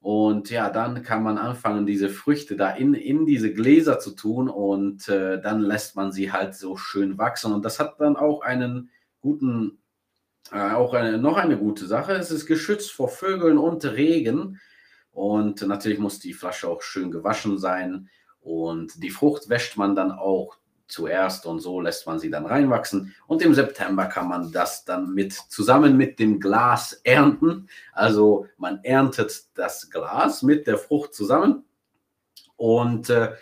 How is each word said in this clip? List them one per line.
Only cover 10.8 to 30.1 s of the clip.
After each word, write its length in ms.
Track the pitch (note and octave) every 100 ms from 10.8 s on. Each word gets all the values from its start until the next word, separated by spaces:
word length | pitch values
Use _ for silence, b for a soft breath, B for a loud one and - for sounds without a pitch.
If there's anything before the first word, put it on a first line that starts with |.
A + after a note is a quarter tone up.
| B2
eine, 240 | B2 A2+ A2
noch 200 | C3+ E3
eine 200 | F3 A2
gute 280 | G#2 G#2 F#2
Sache. 260 | G#2+ -
Es 180 | F#3+ E3
ist 160 | D#3+ D3+
geschützt 460 | D#3+ - G#3 -
vor 160 | - B2+
Vögeln 500 | - F#3+ F#3+ E3 D3
und 260 | E3 E3
Regen. 760 | C#3+ A2 D3+ E3 A2+ C#3 G3 B B B B B B
Und 560 | - G2+ G#2+ G#2+ G2 G2
natürlich 320 | G2+ A2 G2+
muss 220 | G2+ -
die 140 | F#2
Flasche 340 | F2+ F2+ F2+ -
auch 140 | E2+
schön 280 | - F#2+ F#2
gewaschen 480 | E2+ G2 A2 G#2+ G2
sein. 500 | F#2 F#2 F2+ F#2 F#2+ b b b
Und 640 | E2 E2 E2 - D#2+ -
die 80 | F#2
Frucht 380 | F#2+ D3 D3 -
wäscht 280 | A#2+ - -
man 200 | G2+ G2
dann 160 | F#2+
auch 440 | F#2+ G2 F#2+ F#2+ - _ _ _
zuerst 580 | - D#2+ F2+ F#2+ F#2 E2+
und 120 | E2
so 220 | F2 F2+
lässt 260 | E2+ - -
man 140 | D#2+
sie 100 | -
dann 160 | D2+ D2+
reinwachsen. 680 | B2+ C#3 A#2 - G2 F#2+ - _
Und 160 | D#3+
im 120 | E3+
September 520 | C#3 B2 - F#2+ F#2+ F#2
kann 220 | - F2+
man 240 | F2+ E2+
das 320 | F2 F2 -
dann 280 | - F2+ F#2
mit, 180 | F#2+ G2
zusammen 640 | - - - G#2 C3+ D3 C3
mit 240 | C3 -
dem 180 | A2 G2+
Glas 640 | G2 A2 B2 A#2+ - -
ernten. 680 | A#2+ C3+ D3 - E3 F#3+ B B B
Also 540 | - A2 G#2+ G#2+ G2 G2 _
man 280 | F2+ G2
erntet 640 | - C3 C3+ - G#2+ - _ -
das 320 | F2 - -
Glas 540 | - -